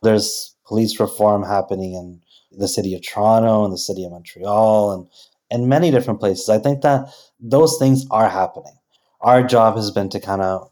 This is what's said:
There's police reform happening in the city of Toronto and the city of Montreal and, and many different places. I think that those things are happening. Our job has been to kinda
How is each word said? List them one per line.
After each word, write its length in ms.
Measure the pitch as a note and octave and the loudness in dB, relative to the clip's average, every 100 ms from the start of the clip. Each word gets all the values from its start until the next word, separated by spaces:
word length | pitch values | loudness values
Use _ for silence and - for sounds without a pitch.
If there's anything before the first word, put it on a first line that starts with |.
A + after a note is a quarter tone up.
There's 500 | A2 G#2+ G2+ - - _ _ | 2 2 0 -8 -12 _ _
police 340 | G#2+ A2 - | -2 -2 -2
reform 420 | A2 - G#2 G#2 | -4 2 2 2
happening 500 | F#2 G2+ F#2+ F#2+ F#2 | 0 -4 -4 -6 -8
in 280 | F#2 F2+ F2 _ _ _ | -10 -14 -20 _ _ _
the 160 | - G2 | -8 -6
city 260 | - F#2+ F2+ | -4 -6 -8
of 60 | |
Toronto 640 | - - G#2 A2+ A2+ G#2+ | -10 -2 2 2 4 2
and 80 | G#2 | 0
the 60 | F2+ | -4
city 260 | - F#2+ | -8 -8
of 80 | F2+ | -10
Montreal 800 | F2 E2+ F2 G2 G#2 A2 G#2+ G#2 | -14 -20 -12 -4 2 4 2 0
and, 160 | F#2+ F2+ _ _ _ _ | -4 -12 _ _ _ _
and 200 | A#2+ B2 | -4 0
many 200 | C#3+ E3+ | 2 2
different 300 | B2+ B2 G#2 | 2 0 -4
places. 300 | G#2 F#2+ - | -2 -4 0
I 100 | G#2+ | 0
think 220 | C#3 C#3 | 0 0
that 260 | D3 C3+ C3+ - _ _ | 0 0 -4 -16 _ _
those 380 | A#2 C3+ D#3+ - | -2 2 2 2
things 280 | C3+ C3 - | 2 2 0
are 160 | A2 A2 | 0 0
happening. 460 | F#2+ F#2 - - _ _ _ _ _ | 0 -4 -6 -20 _ _ _ _ _
Our 200 | A#2+ B2+ | 4 4
job 360 | B2+ A#2+ A2 A2 | 4 4 4 2
has 120 | G#2 | -2
been 200 | G2+ G2 | -4 -4
to 100 | G2 | -6
kinda 400 | F#2+ G2 F#2+ F#2+ - | -6 -2 -2 -4 -8